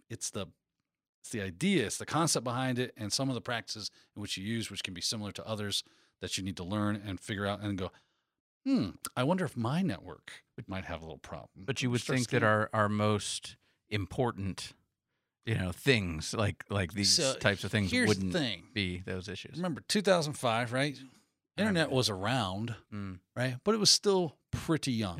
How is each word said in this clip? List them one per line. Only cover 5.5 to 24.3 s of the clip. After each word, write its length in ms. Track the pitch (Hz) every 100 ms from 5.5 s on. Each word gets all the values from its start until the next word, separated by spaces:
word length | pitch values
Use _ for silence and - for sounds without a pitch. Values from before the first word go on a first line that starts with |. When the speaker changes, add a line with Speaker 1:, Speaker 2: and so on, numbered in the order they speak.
| 107 101 - - _ _ -
Speaker 1:
that 160 | 92 -
you 60 |
need 140 | 95 87
to 60 | 87
learn 300 | 107 104 107 104
and 140 | 90
figure 260 | - 101 101
out 160 | 101
and 160 | 104 95
go, 140 | 90 - _ _ _ _ _ _ 262
"Hmm, 240 | 254 98 - - -
I 80 |
wonder 220 | 131 185 151
if 100 | 123
my 260 | 113 165
network 640 | 190 87 82 - - - _ - 113
might 160 | 95 92
have 140 | 82
a 40 | 80
little 120 | 67
problem." 460 | - 76 - - 95
Speaker 2:
But 160 | 120
you 80 | 127
would 100 | 120
Speaker 1:
Start 160 | - 131
Speaker 2:
think 100 | 117
that 80 | 120
Speaker 1:
scanning. 60 | 110
Speaker 2:
our, 220 | 107 107
our 160 | 110 104
most 640 | 104 107 104 - - - - _ _ -
important, 840 | 104 92 - 120 95 95 82 - - _ _ _ _ _ _ 113
you 100 | 107
know, 160 | 92
things 600 | - 139 120 92 78 -
like, 300 | 110 101 - -
like 240 | 101 87
these 180 | 98 98 -
Speaker 1:
So, 180 | 135 -
Speaker 2:
types 280 | 107 98
of 80 | 101
things 200 | 110 95
Speaker 1:
here's 160 | 254 165
the 60 | 101
Speaker 2:
wouldn't 180 | 95
Speaker 1:
thing. 300 | 175 127 90 -
Speaker 2:
be 280 | 107 92 90 95
those 220 | 92 95
issues. 300 | 90 - 147
Speaker 1:
Remember 240 | 180 113 -
two 140 | 214
thousand 320 | 190 180 151
five, 380 | - 123 113 120
right? 220 | 127 147 127 135 - _ _ _ -
Speaker 2:
I 40 |
remember 160 | 214 175
Speaker 1:
Internet 100 | 151
Speaker 2:
that. 60 | 131
Speaker 1:
was 140 | 113
around, 640 | 92 101 127 95 95 117 110 -
Speaker 2:
Mm. 260 | 104 98 90 _ 120
Speaker 1:
right? 200 | 127 127 208
But 100 | 220
it 40 |
was 100 | 196
still 480 | - 208 190 165